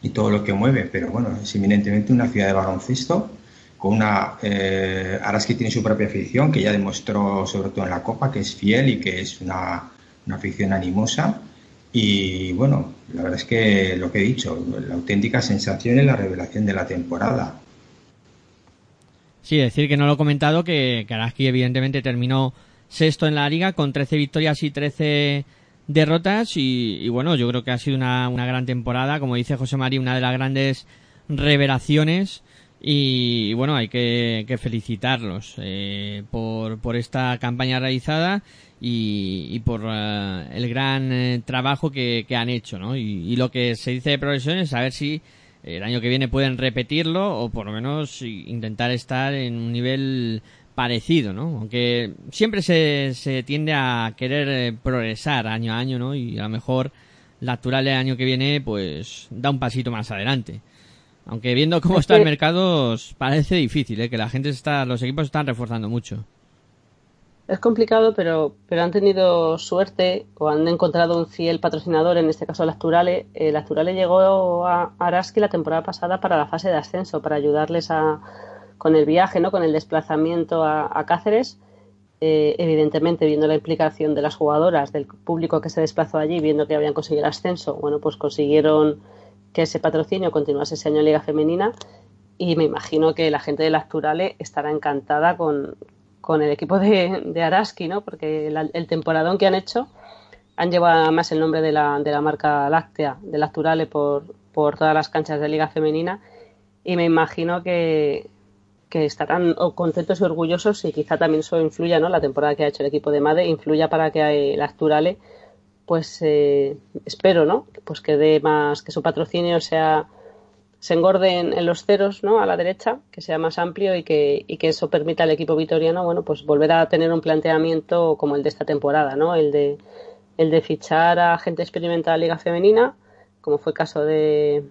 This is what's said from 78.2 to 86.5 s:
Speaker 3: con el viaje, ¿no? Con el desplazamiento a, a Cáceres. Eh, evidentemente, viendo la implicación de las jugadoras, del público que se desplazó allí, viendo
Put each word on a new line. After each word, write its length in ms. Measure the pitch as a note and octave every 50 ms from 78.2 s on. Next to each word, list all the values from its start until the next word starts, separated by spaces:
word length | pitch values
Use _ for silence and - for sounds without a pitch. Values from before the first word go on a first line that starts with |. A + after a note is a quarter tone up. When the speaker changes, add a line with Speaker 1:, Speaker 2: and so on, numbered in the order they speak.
| - - - - - - - - - - _ _
Speaker 3:
con 180 | - D#3+ D#3+
el 80 | D#3 D3+
viaje, 340 | D3 D#3 F3 F#3 F#3+ - F#3
¿no? 120 | E3+ F#3+
Con 140 | - F#3+ E3+
el 80 | D#3+ D3+
desplazamiento 880 | D#3 D#3 - E3 D#3 D3+ - D#3+ D3+ D#3 D#3+ E3+ E3+ D#3+ D#3+ E3+ E3
a, 280 | D#3+ D3+ D3+ D#3 D3+ - - -
a 60 | D3+
Cáceres. 540 | - E3+ E3+ - A3 G#3 A3+ C4 - - _ _ _ _ _ _ _ _ _ _ _ _ _
Eh, 320 | D#3+ D#3+ D#3 D#3 D3+ D3+ - -
evidentemente, 680 | F3 E3 D#3+ D3+ D3+ D3+ - D#3 D3+ E3+ E3+ D#3+ D#3+
viendo 200 | D#3 D3+ D3+ D#3
la 80 | D3+ D#3
implicación 600 | D3+ - D#3+ E3 D3+ D#3+ D#3 D#3 - D#3 D3+ D3
de 80 | D3
las 120 | C#3+ D3+ D3
jugadoras, 580 | - D#3 D3 D3 D3+ D#3+ F#3 E3+ D3+ F3 -
del 120 | - D3+ C#3+
público 540 | - - _ _ - E3+ E3 E3 E3 - D#3
que 80 | D3 D#3+
se 140 | - -
desplazó 340 | D#3+ D#3 - - D#3+ - -
allí, 240 | D#3 D#3 D3+ E3+ E3+
viendo 260 | D3+ D#3